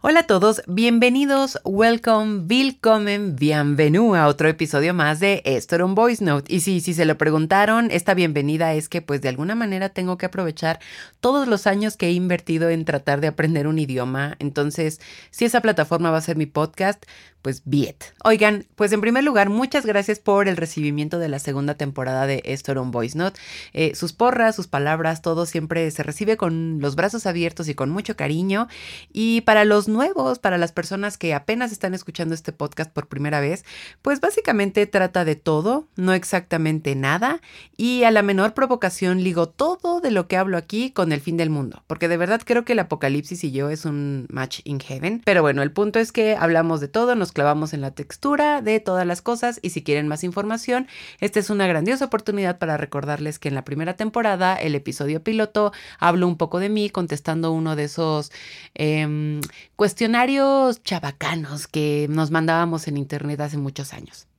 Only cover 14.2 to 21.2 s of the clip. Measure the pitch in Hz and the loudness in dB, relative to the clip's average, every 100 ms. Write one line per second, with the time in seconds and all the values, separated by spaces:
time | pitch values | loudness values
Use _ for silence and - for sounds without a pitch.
14.2 | 143 - 143 143 147 147 156 160 - - | -6 -6 -6 -2 -2 -2 -4 -4 -18 -20
15.2 | - - 233 240 220 202 151 170 170 160 | -20 -2 2 4 2 2 2 2 2 0
16.2 | 156 160 147 151 160 - 190 208 - - | 0 -2 -2 -2 -2 0 -2 -2 -10 -20
17.2 | - _ - 131 - 143 131 - - _ | -20 _ -8 -8 -2 0 0 -6 -20 _
18.2 | 220 220 214 208 - _ 208 208 220 247 | 2 4 4 2 -6 _ 0 2 2 2
19.2 | 294 233 202 214 254 294 233 202 202 208 | 2 4 2 2 0 0 0 0 0 -2
20.2 | - 202 196 170 160 - 147 147 151 175 | 2 2 2 0 -4 -2 -2 -2 -4 -2